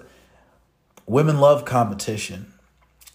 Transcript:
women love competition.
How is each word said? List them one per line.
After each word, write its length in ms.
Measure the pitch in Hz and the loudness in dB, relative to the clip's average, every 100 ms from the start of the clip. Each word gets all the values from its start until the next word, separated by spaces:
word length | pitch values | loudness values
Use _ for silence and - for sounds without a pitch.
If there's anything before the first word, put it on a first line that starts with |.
| - _ _ _ _ _ _ _ _ _ - | -18 _ _ _ _ _ _ _ _ _ -2
women 320 | 127 156 147 | 0 2 4
love 260 | 143 147 - | 4 4 0
competition. 840 | 123 110 101 - 104 - 95 - _ _ _ _ _ - | -2 -2 -4 -8 -8 -10 -14 -18 _ _ _ _ _ -20